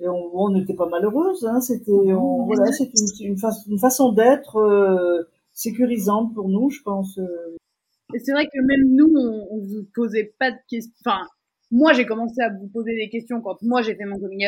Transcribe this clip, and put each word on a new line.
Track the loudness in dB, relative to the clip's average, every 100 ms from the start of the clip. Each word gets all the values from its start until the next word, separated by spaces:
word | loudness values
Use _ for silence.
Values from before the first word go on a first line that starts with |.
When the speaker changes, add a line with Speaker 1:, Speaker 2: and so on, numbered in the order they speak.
Speaker 1:
Et | -6
on, | -6 -6
on | -2 0
n'était | 0 -2
pas | -2 -2
malheureuses, | 0 0 0 0 -2 -2
hein, | -2
c'était, | -2 -4 2
on, | 4 4 2 0 0
Speaker 2:
Mhm. | 0
Speaker 1:
voilà, | 2 2
c'était | 2 -2 0 -2 -4
une, | -6
une | -4
fa-, | -4 -4 -6
une | 0
façon | 2 4 2
d'être, | 4 4 4 0 0
euh, | 4 4 4 2 2 0 -2 _ _
sécurisante | -10 -6 0 0 0 0 0 -2
pour | -4 -2
nous, | 0 0
je | -2
pense, | -6 -6 -6 -8
euh. | -8 -8 -12 -16 _ _ _ _ -12
Speaker 2:
Et | -10
c'est | -4
vrai | -2 -2
que | 0
même | 2 4 4
nous, | 6 6 6
on, | 2 -4 -8
on | -10
vous | -8 -10 -10
posait | -6 -4 -2 -4 -4
pas | -4
de | -4 -10
questions. | -10 -10 _
Enfin, | -4 -4 -6 _ _ _ -2
moi, | 4 6
j'ai | 4 2
commencé | -2 -6 -2
à | -4
vous | -4 -12
poser | -8 -6 -6
des | -6
questions | -8 -8 -8
quand | -8 -6
moi, | -2 0
j'ai | -2
fait | -6
mon | -8 -10
coming | -10 -4